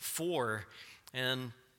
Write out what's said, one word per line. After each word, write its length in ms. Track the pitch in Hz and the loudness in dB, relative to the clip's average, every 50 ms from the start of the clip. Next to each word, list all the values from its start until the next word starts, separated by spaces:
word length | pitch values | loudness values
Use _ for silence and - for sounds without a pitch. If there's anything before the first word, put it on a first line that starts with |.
| - | -4
four, 640 | - - - 160 175 175 147 123 113 110 107 104 - - - - - - - - - - | -2 -2 0 2 2 4 4 4 4 2 0 -2 -6 -12 -16 -16 -18 -18 -20 -16 -6 -2
and 380 | 127 127 127 131 127 127 123 117 - - - _ | 0 2 2 2 2 0 -4 -8 -12 -18 -20 _